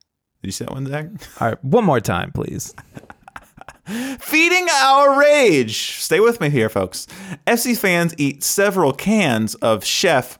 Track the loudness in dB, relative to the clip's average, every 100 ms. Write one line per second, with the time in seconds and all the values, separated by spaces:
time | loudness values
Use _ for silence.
0 | _ _ _ _ -12 -10 -10 -10 -8 -8
1 | -10 -14 -18 -6 -4 -4 0 2 2 2
2 | 0 -4 -4 -8 -8 -8 -12 -18 -20 -20
3 | -20 -20 -20 -20 _ _ -20 -20 -14 -10
4 | -8 -10 -2 0 2 2 2 2 4 6
5 | 6 6 6 6 6 4 0 -4 -8 -8
6 | -2 2 2 2 0 0 0 0 -4 -6
7 | -14 -18 -14 -8 -2 0 0 -2 0 0
8 | -2 -2 -4 -2 -4 0 0 2 0 0
9 | 0 2 2 0 -2 -2 -2 0 -2 -2
10 | 2 0 -2 -14